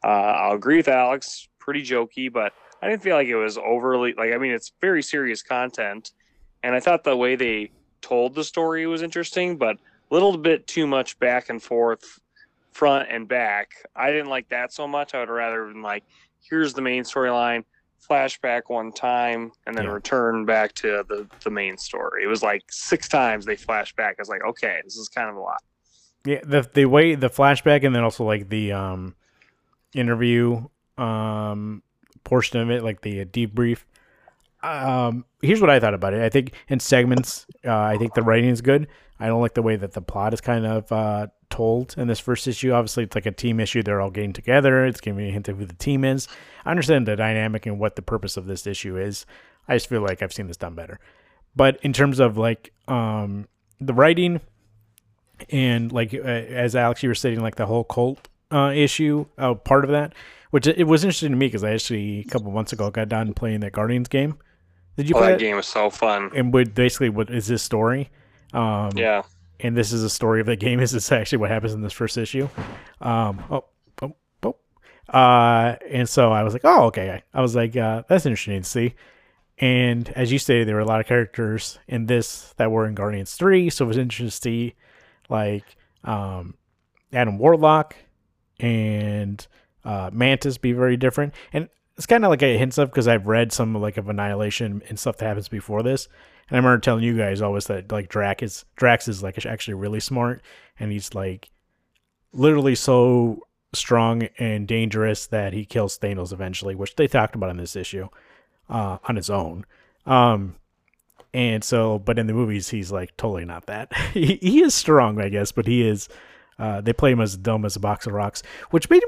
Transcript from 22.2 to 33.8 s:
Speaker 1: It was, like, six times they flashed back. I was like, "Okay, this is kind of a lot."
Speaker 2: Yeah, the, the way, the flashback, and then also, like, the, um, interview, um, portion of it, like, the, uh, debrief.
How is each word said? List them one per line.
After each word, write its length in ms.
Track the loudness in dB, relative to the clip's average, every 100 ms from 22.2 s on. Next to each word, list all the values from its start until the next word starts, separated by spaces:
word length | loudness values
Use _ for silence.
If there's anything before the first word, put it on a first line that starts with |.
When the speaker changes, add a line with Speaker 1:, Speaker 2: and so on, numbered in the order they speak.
Speaker 1:
It 60 | -2
was, 140 | -2
like, 180 | -2 -2 -6
six 380 | -14 -4 -4 0
times 360 | 0 0 -2
they 120 | -6 -8
flashed 400 | -4 -6 -6 -6
back. 180 | -6 -6
I 20 |
was 60 | -10
like, 160 | -8
"Okay, 360 | -6 -6 -6 -6
this 120 | -10 -16
is 120 | -12
kind 200 | -8 -8
of 60 | -8
a 40 |
lot." 220 | -10 -10 -14 _ _ _ _ _
Speaker 2:
Yeah, 160 | -6 -4
the, 240 | 0 0 2
the 140 | 4 6
way, 300 | 6 6 4
the 120 | 0
flashback, 540 | 4 4 6 4 4
and 100 | 4
then 100 | 2
also, 180 | 0 0
like, 240 | -2 -2 -2
the, 240 | -4 -2
um, 420 | -4 -4 -6 -10 -14 _ _ _ _ _ _ _
interview, 720 | -4 0 2 2 4 2 0 -6 _ _ -6
um, 840 | -4 -2 -4 -4 -4 -6 -8 -12 -16 _ _ _
portion 360 | -2 0 0 -2
of 100 | 0
it, 120 | -2
like, 180 | -2 -6
the, 180 | -8 -8
uh, 20 | -6
debrief. 580 | -4 -2 0 0 0